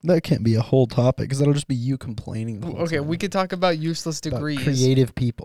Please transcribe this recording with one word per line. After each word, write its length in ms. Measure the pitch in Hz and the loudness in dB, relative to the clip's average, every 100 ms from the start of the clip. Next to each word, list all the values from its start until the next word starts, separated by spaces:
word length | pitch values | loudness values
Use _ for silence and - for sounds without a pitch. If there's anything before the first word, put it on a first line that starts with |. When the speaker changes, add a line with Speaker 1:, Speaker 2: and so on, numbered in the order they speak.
| 156 | 2
Speaker 1:
That 160 | 170 | 2
can't 200 | - 127 | 2 0
be 100 | 113 | 4
a 60 | 110 | 2
whole 260 | - 131 123 | 4 4 4
topic, 440 | - 123 127 113 | 4 2 2 -4
'cause 80 | 135 | 2
that'll 160 | 143 | 2
just 120 | 143 143 | 2 0
be 80 | |
you 220 | 127 123 131 | -4 -2 -4
complaining 600 | 117 107 - 131 117 107 | -6 -10 -8 -8 -6 -8
the 100 | 175 | -8
Speaker 2:
W-, 100 | - | -4
Speaker 1:
whole 80 | 170 | -2
Speaker 2:
okay, 140 | 220 | -2
we 160 | 151 170 | -2 -4
Speaker 1:
time 40 | |
Speaker 2:
could 120 | 202 | -2
talk 200 | 190 185 | -2 -2
about 260 | 185 180 165 | 0 0 0
useless 400 | 160 165 165 147 | -2 -4 -6 -6
Speaker 1:
about 160 | 156 127 | -6 -4
Speaker 2:
degrees. 260 | 151 143 | -4 -2
Speaker 1:
creative 520 | 131 131 127 131 123 | 0 2 4 4 2
people. 300 | - 123 - | 0 -2 -2